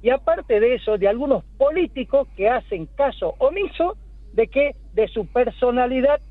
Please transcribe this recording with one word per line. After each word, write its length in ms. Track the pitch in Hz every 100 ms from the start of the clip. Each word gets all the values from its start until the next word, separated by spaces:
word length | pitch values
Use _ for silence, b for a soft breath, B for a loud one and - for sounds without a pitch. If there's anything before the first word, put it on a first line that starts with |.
Y 80 | 220
aparte 500 | 269 - 330 - 214
de 160 | 233 247
eso, 220 | - 214
de 100 | 196
algunos 360 | 226 285 240 - -
políticos 680 | 277 311 349 - 254 277 277 -
que 140 | 196
hacen 360 | 247 - 190 160
caso 480 | - 277 - 170 -
omiso 580 | 262 359 392 - 339 427 - - -
de 140 | 185 226
que, 280 | 262 285 - -
de 140 | 196 214
su 160 | - 190
personalidad 920 | 240 240 - 247 240 247 262 262 294 -